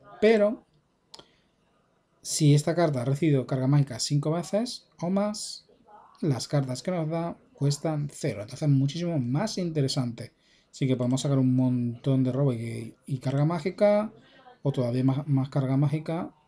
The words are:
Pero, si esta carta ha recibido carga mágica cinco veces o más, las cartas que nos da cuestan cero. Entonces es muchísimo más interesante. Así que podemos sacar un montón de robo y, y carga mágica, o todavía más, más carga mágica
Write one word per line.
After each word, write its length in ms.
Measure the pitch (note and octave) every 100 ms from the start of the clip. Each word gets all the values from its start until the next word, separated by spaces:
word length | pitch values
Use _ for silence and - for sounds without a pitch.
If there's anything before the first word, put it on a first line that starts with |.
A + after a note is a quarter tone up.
| - -
Pero, 440 | G#3+ A3 G#3 B3+ _ _ _ _ _ - - _ _ _ _ _ _ _ _ _
si 320 | - - D3+
esta 200 | D3 E3+
carta 280 | E3+ E3 C3+
ha 20 | B2
recibido 400 | C#3 E3 C3+ B2
carga 200 | C3 C3
mágica 320 | C#3+ C3+ A#2
cinco 340 | - D3 D3+
veces 540 | E3 D#3+ G3+ A#3+ - _ -
o 80 | E3+
más, 580 | G3 G#3 G#3+ - - _ _ _ - - -
las 280 | E3 A#2+ -
cartas 340 | D3 C3 B2+
que 80 | -
nos 180 | F3+ D#3
da 300 | E3 E3+ - _
cuestan 540 | - C#3+ C#3+ E3 D3+ D3
cero. 300 | - C#3+ G2
Entonces 260 | G#2 - D3+
es 60 |
muchísimo 440 | C3+ C#3 E3 F3 D#3+
más 380 | A#2+ C#3+ G#3+ -
interesante. 760 | F3 D#3 C3+ C#3 B2 A#2 A2+ _ _ _ _
Así 160 | - C3+
que 100 | B2+
podemos 260 | B2 C3
sacar 160 | C#3 C3+
un 180 | B2+ B2+
montón 640 | B2+ B2 A#2+ A#2 C#3 C3+
de 100 | B2+
robo 200 | B2+ C#3+
y, 420 | A#2 A#2 A#2 A2+ - -
y 120 | C3
carga 260 | C3+ C#3 D#3
mágica, 680 | E3+ F#3 F3+ G#3 G#3 A3 - - - - -
o 80 | C#3+
todavía 300 | C3+ A#2+ B2+
más, 240 | C3 C3+ D3
más 220 | C3+ C3
carga 280 | C#3+ C3 C3+
mágica 540 | D3 D3+ D#3 E3 G3+ _